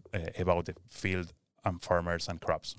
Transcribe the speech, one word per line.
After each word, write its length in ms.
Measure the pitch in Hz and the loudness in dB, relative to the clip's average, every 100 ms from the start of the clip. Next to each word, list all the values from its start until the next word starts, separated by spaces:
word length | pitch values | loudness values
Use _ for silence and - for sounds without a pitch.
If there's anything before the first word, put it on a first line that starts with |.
| - | -8
uh, 60 | 101 82 - | -4 -4 0
about 260 | 92 87 85 | 4 4 2
the 100 | - - | -8 -12
field 420 | - - 92 85 78 _ _ - | -4 0 0 -2 -10 _ _ -4
and 160 | 87 | -2
farmers 460 | - 87 87 85 - | 2 4 4 0 -2
and 140 | 85 | -4
crops, 340 | - 80 - | 0 -2 -2